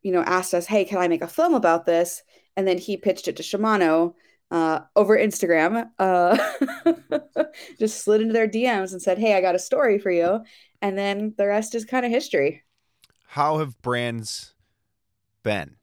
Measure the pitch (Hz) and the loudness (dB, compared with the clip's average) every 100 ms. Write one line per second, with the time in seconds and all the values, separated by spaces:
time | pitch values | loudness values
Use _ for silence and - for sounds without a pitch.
0 | 196 180 - 185 180 175 175 214 180 196 | 0 -2 0 -2 0 -4 0 0 0 0
1 | 175 165 170 - 339 269 175 165 165 170 | 0 0 -2 0 2 4 2 2 2 0
2 | 175 - _ _ _ - 190 180 180 190 | 0 -6 _ _ _ -4 0 -2 -4 -4
3 | 208 185 - 147 156 202 220 208 170 160 | -2 -2 -6 -8 -6 -2 0 2 4 2
4 | 170 - _ _ _ 170 160 160 - - | 0 -4 _ _ _ -2 0 -2 0 2
5 | 202 214 214 - 175 165 160 226 233 - | 4 4 2 -2 0 2 2 0 -6 -2
6 | 190 180 175 220 622 - 269 - 339 330 | 2 4 4 4 0 -2 -4 0 -2 -2
7 | _ 294 - - 302 - - - 220 - | _ -8 -6 -6 -6 -6 -20 -6 -6 -4
8 | - 214 220 226 226 214 247 214 185 185 | 0 0 2 0 0 0 0 -2 -4 -4
9 | 196 185 220 196 185 175 - - 220 202 | -2 0 2 4 2 0 0 2 2 2
10 | 202 175 170 214 220 - _ _ 202 196 | 0 0 2 -2 -6 -20 _ _ -4 -2
11 | 202 202 214 214 202 208 220 233 220 254 | -4 -4 -6 -2 0 0 -2 -8 -4 -4
12 | 240 240 - 151 139 - _ _ _ _ | 0 -2 0 0 0 -2 _ _ _ _
13 | _ _ _ - 151 156 147 - 123 120 | _ _ _ -2 0 0 -4 -6 -4 -4
14 | 120 117 107 - - _ _ _ _ _ | -4 -6 -10 -14 -16 _ _ _ _ _
15 | _ _ _ _ 110 104 73 _ | _ _ _ _ -4 -4 -6 _